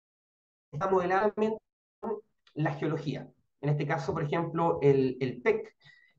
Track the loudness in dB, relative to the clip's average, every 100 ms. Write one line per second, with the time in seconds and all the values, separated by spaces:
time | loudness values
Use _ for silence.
0 | _ _ _ _ _ _ _ -4 0 2
1 | 2 2 2 2 -2 -2 _ _ _ _
2 | -8 -8 -10 _ _ -4 -2 -2 -4 -4
3 | -4 -6 -10 _ _ _ -2 0 0 -2
4 | -2 -2 -2 -2 -2 0 0 4 4 6
5 | 4 0 -6 -2 0 0 -2 _ -20 -20
6 | _